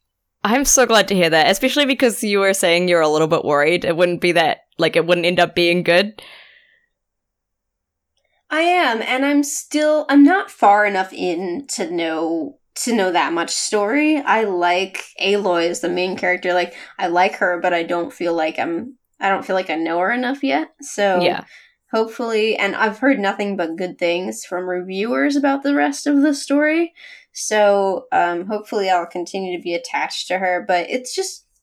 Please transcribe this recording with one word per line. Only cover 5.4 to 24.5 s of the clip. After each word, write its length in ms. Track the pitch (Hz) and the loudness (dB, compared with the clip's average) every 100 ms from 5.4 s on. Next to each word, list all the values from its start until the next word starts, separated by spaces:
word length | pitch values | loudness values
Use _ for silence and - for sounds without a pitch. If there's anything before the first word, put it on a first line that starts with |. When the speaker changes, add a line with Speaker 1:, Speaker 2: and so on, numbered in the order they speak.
| 170 - | 2 2
Speaker 1:
being 260 | 170 175 | 2 2
good. 400 | 170 170 202 - - - - _ _ _ _ _ _ _ _ _ _ _ _ _ _ _ _ _ _ _ _ | 2 2 2 -4 -20 -20 -20 _ _ _ _ _ _ _ _ _ _ _ _ _ _ _ _ _ _ _ _
Speaker 2:
I 120 | 302 | 0
am, 400 | 339 359 311 226 | 2 2 2 0
and 240 | - 254 277 | -2 -2 2
I'm 180 | 294 | 2
still, 600 | 285 - - 294 302 302 294 | 0 -4 -6 0 2 2 4
I'm 140 | 285 | 6
not 260 | 285 370 403 | 6 6 0
far 340 | - 208 208 208 | 2 4 6 4
enough 260 | 196 190 | 0 -4
in 540 | - 180 170 185 170 143 | -4 -4 -2 -4 -8 -8
to 200 | - 180 | -8 -6
know 680 | 170 165 160 165 165 151 - _ - - | -4 -4 -2 -2 -4 -6 -12 _ -8 -2
to 100 | 226 | 0
know 160 | 185 | 2
that 220 | 170 147 | 0 0
much 180 | 170 - | -2 -4
story. 640 | - - 214 202 277 302 311 | -6 -4 -2 0 0 0 0
I 260 | 277 214 | 0 0
like 600 | 220 180 175 180 190 - - - | 0 0 0 0 -2 -8 -16 -6
Aloy 480 | 190 202 196 175 170 | -2 0 0 0 -2
as 120 | 170 | -2
the 80 | 170 | -4
main 280 | 175 185 180 | -4 -4 -2
character. 360 | 190 180 180 | -2 -2 -2
Like, 220 | 180 170 - - - | -2 -2 -8 -18 -6
I 100 | 190 | -2
like 280 | 175 190 196 | 2 0 0
her, 240 | 190 175 | -2 0
but 120 | 180 | 0
I 100 | 170 | -2
don't 300 | 165 175 170 | -2 -4 -4
feel 200 | - 175 | -6 -4
like 260 | 170 160 156 | -2 -2 -4
I'm, 380 | - 170 247 269 _ _ | -4 -6 -8 -16 _ _
I 100 | 196 | -2
don't 160 | 196 - | -2 -2
feel 100 | 190 | -4
like 140 | 185 | -2
I 60 | 160 | -4
know 240 | 165 170 | -2 -2
her 120 | 185 | -2
enough 320 | 240 247 277 | -2 -4 -4
yet. 260 | 269 277 320 _ | -2 -2 -4 _
So 380 | 285 - 202 180 | -14 -2 0 2
Speaker 1:
Yeah. 220 | 175 - - - - _ _ | 0 -2 -8 -20 -20 _ _
Speaker 2:
hopefully, 640 | 226 226 220 233 220 220 214 | -4 -4 -4 -4 -2 0 0
and 200 | 196 180 | -2 -2
I've 240 | 214 202 | -2 0
heard 200 | 269 269 | 0 2
nothing 360 | 196 196 202 196 | 0 -2 -4 -4
but 180 | 170 165 | -6 -6
good 200 | 185 175 | -8 -4
things 480 | 175 170 190 220 | -2 -2 -4 -10
from 240 | - | -8